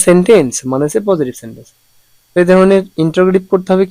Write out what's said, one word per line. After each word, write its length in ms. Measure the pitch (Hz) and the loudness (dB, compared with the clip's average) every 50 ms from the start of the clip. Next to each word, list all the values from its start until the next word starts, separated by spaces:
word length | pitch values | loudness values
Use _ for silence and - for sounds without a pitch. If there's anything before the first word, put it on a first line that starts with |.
| - | 4
সেন্টেন্স 460 | 180 175 180 180 185 233 196 147 123 - - - 127 | 2 2 2 4 4 4 4 2 0 -4 -8 -8 -6
মানে 120 | 131 135 147 | -4 -4 -4
হচ্ছে 160 | 147 - 220 202 208 | -4 -4 -4 -2 -2
পজিটিভ 240 | 190 160 143 127 123 - - | -2 -2 -4 -6 -8 -14 -18
সেন্টেন্স। 260 | 113 110 117 120 _ _ _ _ _ _ _ _ _ _ _ _ _ _ | -18 -18 -20 -20 _ _ _ _ _ _ _ _ _ _ _ _ _ _
তো 40 | 180 | -2
এই 60 | 180 175 | 2 2
ধরনের 320 | 185 190 185 190 196 196 190 190 _ - 160 | 4 4 4 4 2 0 0 -4 _ -4 -4
ইন্টারোগেটিভ 380 | 160 151 185 185 185 185 190 185 - - | -2 0 0 0 0 0 -2 -2 -2 -4
করতে 160 | 190 185 - 190 | -4 -2 -2 -2
হবে 120 | 185 196 185 | -2 -2 0